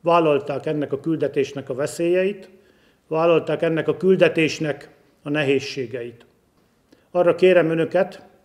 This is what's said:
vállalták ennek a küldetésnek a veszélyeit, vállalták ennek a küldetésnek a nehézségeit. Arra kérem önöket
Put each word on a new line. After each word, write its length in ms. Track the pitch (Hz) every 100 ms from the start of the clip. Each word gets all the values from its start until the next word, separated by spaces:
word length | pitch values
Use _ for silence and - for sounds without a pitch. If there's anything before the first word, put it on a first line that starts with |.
vállalták 640 | 165 170 160 143 135 139 -
ennek 260 | 151 139
a 80 | 135
küldetésnek 680 | 165 160 143 147 131 - 135
a 60 |
veszélyeit, 760 | 127 147 - 170 180 190 202 - _ _ _ _ _ _
vállalták 560 | 156 165 160 160 151
ennek 260 | 165 160 151
a 80 | 156
küldetésnek 920 | 185 185 170 165 160 - 156 131 - _ _ _
a 80 | 147
nehézségeit. 960 | 147 139 139 135 - 120 123 120 113 _ _ _ _ _ _ _ _ _
Arra 240 | 175 175
kérem 360 | 170 185 180 160
önöket 560 | 165 165 175 190 - - _